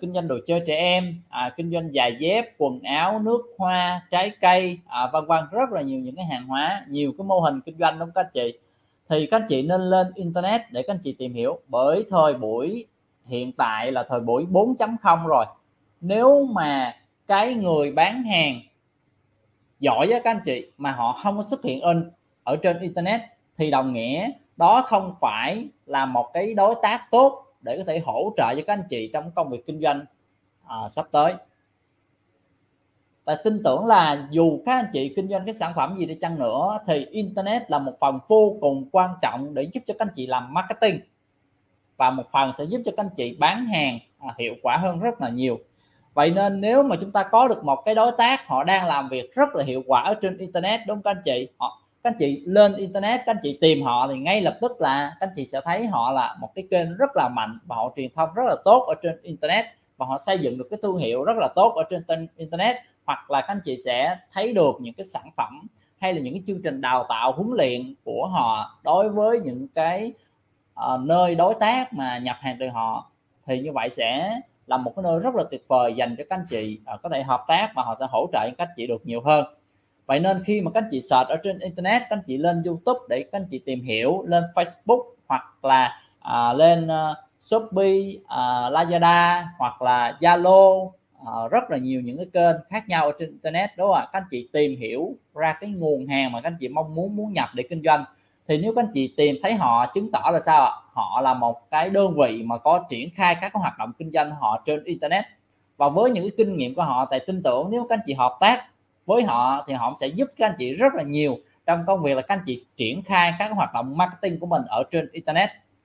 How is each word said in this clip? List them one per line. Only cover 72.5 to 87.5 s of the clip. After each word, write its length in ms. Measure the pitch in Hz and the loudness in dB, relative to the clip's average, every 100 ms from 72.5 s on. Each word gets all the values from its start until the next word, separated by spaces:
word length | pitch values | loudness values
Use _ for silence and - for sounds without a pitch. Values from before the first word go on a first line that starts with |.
| 120 | -6
từ 80 | 131 | -6
họ, 420 | 117 113 117 - _ _ _ - | -4 -4 -4 -8 _ _ _ -6
thì 140 | 127 | -4
như 120 | 147 | -4
vậy 180 | 135 120 | -4 -4
sẽ 500 | 131 113 135 190 233 - _ - | -2 -2 -2 -4 -6 -10 _ -4
là 60 | 127 | -2
một 160 | 226 190 | -2 -4
cái 60 | |
nơi 180 | 180 165 | -2 0
rất 140 | 240 | 0
là 100 | 233 147 | -2 -4
tuyệt 140 | 131 - | -6 0
vời 260 | 131 120 113 | 2 2 0
dành 180 | 120 117 | -4 -4
cho 60 | 147 | -8
các 60 | 185 | -8
anh 80 | - | -6
chị, 300 | 117 107 107 | -6 -6 -10
à, 120 | - 110 | -12 -12
có 60 | 170 | -6
thể 140 | 139 | -4
hợp 220 | 135 123 - | -2 -2 2
tác 240 | 170 214 | 0 0
và 80 | 135 | -4
họ 120 | 120 113 | -4 -4
sẽ 60 | 131 | -2
hỗ 160 | 113 175 | -2 0
trợ 180 | 123 113 127 | -2 -2 -4
các 60 | |
anh 100 | 170 127 | -8 -8
chị 100 | 117 | -6
được 200 | 113 - | -6 -6
nhiều 140 | 117 | -4
hơn. 240 | 135 151 139 _ _ _ _ _ - | 2 2 2 _ _ _ _ _ -2
Vậy 140 | 139 | 0
nên 220 | 185 190 | 2 0
khi 160 | 185 208 | 0 -2
mà 100 | 202 | 0
các 120 | 220 | -2
anh 60 | 220 | -2
chị 100 | 131 | -6
search 280 | - 127 131 | 2 2 2
ở 80 | 160 | -2
trên 220 | 196 190 | -4 -6
internet, 440 | 185 180 185 240 | -8 -4 0 0
các 140 | 247 208 | 0 -6
anh 60 | 156 | -4
chị 100 | 131 | -2
lên 260 | 165 170 | 0 0
YouTube 380 | 170 170 240 247 - | -2 -4 -2 -2 -2
để 140 | 127 | -6
các 160 | - 196 | -4 -8
anh 80 | 185 | -8
chị 80 | 127 | -10
tìm 240 | - 127 | -8 -8
hiểu, 420 | 123 110 127 185 170 | -2 0 0 0 2
lên 180 | 170 170 | 0 2
Facebook 480 | - 175 - - 247 - - - | -2 -2 -4 0 0 0 -14 -6
hoặc 360 | 131 - _ | -6 -6 _
là, 360 | 135 131 123 - _ _ | 4 4 4 -2 _ _
à, 320 | - 120 120 | -4 0 2
lên, 360 | 131 165 170 160 | 6 6 6 2
à, 260 | 156 156 147 - _ | -2 -2 -6 -14 _
Shopee, 600 | - | -2